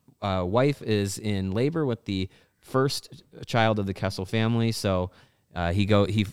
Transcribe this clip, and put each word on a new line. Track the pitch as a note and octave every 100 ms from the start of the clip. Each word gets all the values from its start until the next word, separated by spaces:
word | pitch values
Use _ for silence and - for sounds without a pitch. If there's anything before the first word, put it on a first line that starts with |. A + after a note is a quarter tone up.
| _ _
uh, | G2+ F#2+
wife | F2+ A2 C#3 C#3+
is | - G#2+ G2+ -
in | A2 G2+ F#2+
labor | G2 C#3 D#3+ C#3+
with | A2+
the | - G2 F#2+ - _ _
first | - C3 C#3 - - - _ - A#2+
child | A#2+ A2 G#2+
of | G2
the |
Kessel | F#2+ F#2+ F#2+ F#2
family. | A2+ A2+ A#2 A2+
So, | A2 G#2 F#2 F2+ - _ _ _
uh, | - E2+
he | F#2+ G2
go, | G#2
he, | G2 G#2+ G2